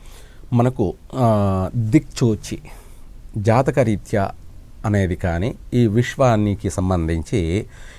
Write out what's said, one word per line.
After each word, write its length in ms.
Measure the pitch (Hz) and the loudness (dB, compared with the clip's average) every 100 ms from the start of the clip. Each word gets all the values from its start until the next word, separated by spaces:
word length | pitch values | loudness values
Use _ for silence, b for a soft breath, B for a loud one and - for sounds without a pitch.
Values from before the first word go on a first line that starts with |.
| b b b b b | b b b b b
మనకు, 420 | 120 123 127 92 - - | 2 2 2 -2 -2 -10
ఆ, 560 | 131 120 104 101 95 92 | 0 2 4 2 0 -2
దిక్చూచి 840 | 123 107 143 - - 120 104 - 101 - B B B B - - 110 | -2 2 2 2 -2 0 0 -4 -12 -12 B B B B -18 -12 -4
జాతకరీత్యా 920 | 101 113 135 - 113 101 - 107 98 - - - - - | 2 2 2 2 2 0 -2 -2 -2 -6 -16 -18 -20 -6
అనేది 320 | 110 104 92 87 | 0 2 2 0
కానీ 380 | 90 85 107 - - | -2 -2 -2 -6 -4
ఈ 120 | 123 120 | 2 4
విశ్వానికి 840 | 107 123 - 127 107 104 101 98 | 4 0 2 4 4 2 0 -2
సంబంధించి 960 | 95 92 90 80 82 78 110 82 95 123 B B | -2 0 2 0 -2 -2 0 0 0 -4 B B